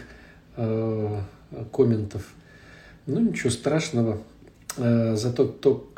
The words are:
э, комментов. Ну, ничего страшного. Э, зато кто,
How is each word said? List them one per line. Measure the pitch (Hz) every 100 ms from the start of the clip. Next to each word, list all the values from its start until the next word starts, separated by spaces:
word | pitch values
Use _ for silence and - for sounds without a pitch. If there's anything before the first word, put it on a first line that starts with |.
| - - - - - -
э, | 110 110 113 110 107 104 98 - - - 113
комментов. | - 120 110 104 104 - - - - - - - - -
Ну, | 170
ничего | 226 - 123
страшного. | - 175 156 - 120 113 101 - - - - - -
Э, | 120 117 113 110
зато | 120 120 127
кто, | - 139 - -